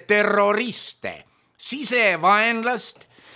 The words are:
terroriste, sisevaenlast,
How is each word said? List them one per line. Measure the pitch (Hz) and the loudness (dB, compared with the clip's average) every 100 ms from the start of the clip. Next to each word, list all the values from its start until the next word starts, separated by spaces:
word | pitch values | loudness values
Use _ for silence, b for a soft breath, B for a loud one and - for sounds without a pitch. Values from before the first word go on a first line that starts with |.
| - | 0
terroriste, | 208 202 202 202 208 247 - - - 95 78 - _ _ - | 2 2 2 2 0 -2 -6 -10 -10 -12 -14 -20 _ _ -12
sisevaenlast, | - 277 262 247 208 165 180 208 226 226 233 240 - - - B B | -8 -6 -2 2 2 2 4 4 2 -2 -2 -4 -6 -14 -20 B B